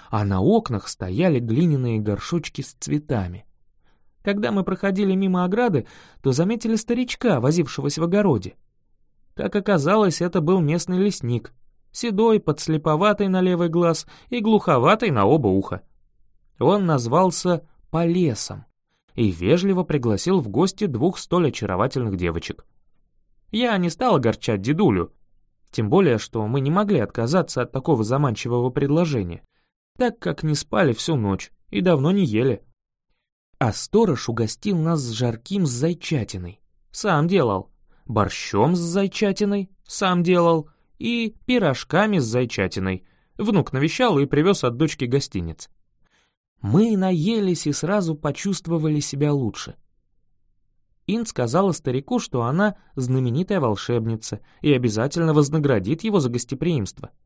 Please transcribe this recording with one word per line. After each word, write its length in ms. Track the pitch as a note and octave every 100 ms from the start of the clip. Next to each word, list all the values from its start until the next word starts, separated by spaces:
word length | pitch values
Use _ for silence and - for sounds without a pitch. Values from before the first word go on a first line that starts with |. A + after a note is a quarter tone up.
| -
а 160 | G#2+
на 160 | G2+ F#2+
окнах 480 | G2 A3+ A3 A2 -
стояли 520 | - F#2 F#2+ F3+ C#3
глиняные 600 | A#2 A2+ F3 C#3+ B2 A2
горшочки 640 | G#2 G2+ - E3+ - -
с 100 | C#3
цветами. 720 | - - D3 D3+ B2 F2+ F2+ - _ _ _ _ _ _ _
Когда 280 | - G3+ G#3+
мы 140 | G3+
проходили 500 | F#3 F#3 G3 F#3+ G3+
мимо 300 | F#3+ F#3+ F#3
ограды, 420 | F3+ G#3+ A#3+ D3+ - - - -
то 100 | C3+
заметили 440 | B2+ F3 A#3 A3+ A3
старичка, 640 | - A#3+ B3 - B3 D3+
возившегося 600 | B2 E3 C#3+ - C#3+ C#3+
в 40 |
огороде. 500 | E3+ G3 G3+ D#3+ - - _ _ _ _ _ _ _
Как 200 | - G3
оказалось, 680 | G#3 G3+ F#3+ C#3+ G#3+ G3+ D3+
это 180 | F3 F3+
был 220 | D3+ F#3
местный 340 | D3+ E3 - F3+
лесник, 560 | G3+ - A#2+ A#2+ - - - _ _
седой, 500 | - A#3+ G3 A3+ A3
подслеповатый 880 | - D3 - D#3 D#3 D3+ G#3 G3+ G3
на 140 | F#3
левый 260 | F3+ F3+ F3
глаз 380 | E3+ F3 D#3+ - - -
и 100 | B3
глуховатый 720 | G#3+ A3 - C#3 C3 A3 A3+
на 160 | B2+ G2
оба 220 | D#3 A2
уха. 340 | F#2+ F#2+ F#2 - _ _ _ _ _ _ _
Он 280 | B2 G#3 F#3
назвался 840 | C#3+ A#2 C#3+ F#3 - F3+ E3+ - _ _
«Полесом», 760 | D#3+ E3+ F3 E3+ G#2+ - F#2 - _ _ _ _
и 160 | - A2
вежливо 540 | E2 F2+ E3+ G3 F#3
пригласил 560 | F3+ D3 A#2+ G2+ - F#3+
в 80 | A2+
гости 380 | G#2+ F#3 - G3+
двух 320 | A#2+ D#3 F#3
столь 300 | - E3+ D#3+
очаровательных 680 | - G2+ F2+ B2 C#3+ A#2 F#2+
девочек. 480 | F2 E2 - - - _ _ _ _ _ _ _ _
Я 260 | G#3+ A#3+ G3+
не 140 | F3
стал 260 | - B3+ F3
огорчать 460 | A#2 - - G#2+
дедулю, 500 | G2+ D3+ G3 F#2+ E2 _ _ _ _ _ _
тем 200 | - G#2+
более, 280 | D3+ F#3 A2+
что 280 | - A2+ G#2+
мы 140 | C3+
не 100 | C3+
могли 300 | F3 G#3 F3+
отказаться 640 | G2+ - A#2 F3+ D#3+ -
от 100 | A#2+
такого 320 | C3 C3 C3+
заманчивого 680 | A2 C3 D3 G#2+ A#2+ A#2+ B2
предложения, 720 | B2 C#3+ D3+ E3+ C3+ F2+ E2 - _ _ _ _ -
так 200 | B3 A#3+
как 240 | F3 D#3
не 120 | D#3
спали 380 | D3 - - E3
всю 240 | A2+ - D3+
ночь 340 | G#2 F#2+ - - _
и 120 | G3+
давно 320 | F#3 D#3+ C#3
не 120 | G3+
ели. 380 | E3 G#2+ C3 G#2+ - _ _ _ _ _ _ _ _ _
А 140 | B2
сторож 560 | - - G#3 A3 C3 -
угостил 480 | A#2 A2+ - G#3 F#3
нас 220 | D#3+ E3
с 100 | B2
жарким 560 | A2 B2 A2+ - G3 D#3+
с 40 |
зайчатиной. 880 | A#2+ D3+ F3 - D#3 G#2+ F#2+ F2 F#2 _ _ _
Сам 380 | - G#3+ D#3 E3
делал. 420 | F#3+ B2 G2 - _ _ _ -
Борщом 680 | A2 G2 - - G2 C3
с 60 | F3+
зайчатиной. 880 | E3+ F3+ G3 - G3+ F#3+ G#3 G3+ F#3+ _ _
Сам 380 | - F#3+ F3+
делал. 440 | F3 F3+ E3+ E3 D3+ _ _ _
И 380 | - A#3 A3+ - -
пирожками 720 | B3 F3+ B2+ - D#3+ G#3+ G3
с 60 |
зайчатиной. 800 | A#2 A#2+ B2+ - F#2+ - F#2+ F#2 - _ _ -
Внук 340 | G#3 G3+ C3
навещал 460 | C3+ D#3 - B3 D3+
и 80 | C#3
привез 380 | C#3 E3 G3
от 120 | B2+ A#2
дочки 280 | D#3 -
гостинец. 640 | B2 C3+ - G2 E2+ E2 - _ _ _ _ _ _ _ _ _
Мы 340 | G2+ B2 A3+ G#3
наелись 720 | F#3 F3+ E3 A3+ G3 F3 D#3
и 60 |
сразу 420 | C#3+ - G#3 E3+
почувствовали 840 | D3+ D3+ C#3 G3 F#3 - E3 D#3 D3+
себя 320 | C#3+ C#3 D3
лучше. 420 | C#3+ A#2 - - - _ _ _ _ _ _ _ _ _ _ _ _ -
Ин 180 | G#3+ A#3
сказала 460 | - A#2+ D3 G3
старику, 480 | D#3+ - B2+ - B3
что 240 | - B2+
она 320 | A#2 D#3 G#3 G3+ _
знаменитая 640 | - B2+ C3 B2+ A#2+ F#3 G3
волшебница 800 | B2+ G2+ - A#2+ A2+ A2+ - G#2 - _
и 120 | D3+
обязательно 600 | C3+ B2 G#2+ B2+ E3 E3
вознаградит 720 | D3+ C#3+ D#3 D3 A#2 F#2 D#3
его 160 | A3+ G3+
за 100 | B2+
гостеприимство. 800 | A#2+ - B2 E3+ D#3 F#2+ - - _